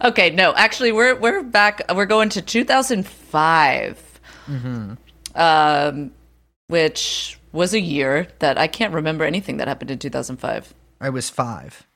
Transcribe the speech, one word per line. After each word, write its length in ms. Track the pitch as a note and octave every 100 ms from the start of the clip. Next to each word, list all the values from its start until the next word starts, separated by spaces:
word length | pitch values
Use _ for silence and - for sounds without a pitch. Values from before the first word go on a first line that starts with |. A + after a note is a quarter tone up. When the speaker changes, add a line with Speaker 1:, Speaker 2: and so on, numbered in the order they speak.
Speaker 1:
Okay, 280 | B3 A#3 F3
no, 220 | E3 F#3 -
actually, 360 | G#3+ - A#3+
we're, 240 | A3 A#3+ B3+
we're 280 | A3+ G4
back. 380 | C4 G#3+ G#3 G#3 -
We're 120 | F#3 G3+
going 220 | G#3+ G#3+
to 120 | G#3
two 240 | - A3+ B3
thousand 420 | D4 C4 A3+ F#3
five, 1120 | - - D#3 D#3 E3 D3 C3 G2+ - - - - - -
Speaker 2:
Mm-hmm. 480 | C#3 B2 A#2+ G#2 A#2 _ _ - -
Speaker 1:
um, 760 | E3 D#3 D3+ D3 D3 C#3+ C#3+ - _ _ _ _ _
which 720 | E3+ D#3 D#3 - - - - _
was 200 | D#3 F3+
a 60 | A3
year 480 | F3 D3 C3+ C#3+ F3+ -
that 180 | D3+ C3+
I 100 | E3
can't 260 | - A3
remember 300 | D#3+ D#3 D#3+
anything 340 | D#3 F3 G3 C#3+
that 120 | C3
happened 220 | C3+ C3
in 80 | C3
two 100 | C#3+
thousand 280 | - B2 B2+
five. 360 | - - - _ _ _
Speaker 2:
I 100 | C3+
was 200 | C3 -
five. 580 | - A#2+ G2+ C2+ - _